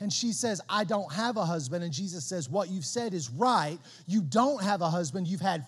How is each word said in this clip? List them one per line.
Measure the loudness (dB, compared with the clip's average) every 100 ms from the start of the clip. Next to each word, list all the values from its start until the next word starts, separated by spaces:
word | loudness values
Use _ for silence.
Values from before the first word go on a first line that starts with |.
And | -4
she | -2 -2
says, | 0 0 -2 0
"I | 0
don't | 2 -2 -2
have | -2 0 0
a |
husband." | 0 0 -2 -4
And | -2
Jesus | -4 -4 -6
says, | -6 -6 -2
"What | -2 0
you've | -4 -4
said | -4 -2
is | -4 -6
right. | 0 4 4 2 -4 -12 -14 0
You | 0
don't | 4 4 4 4
have | 2 2
a | 2
husband. | 2 0 -2 -2
You've | 0
had | 0 -2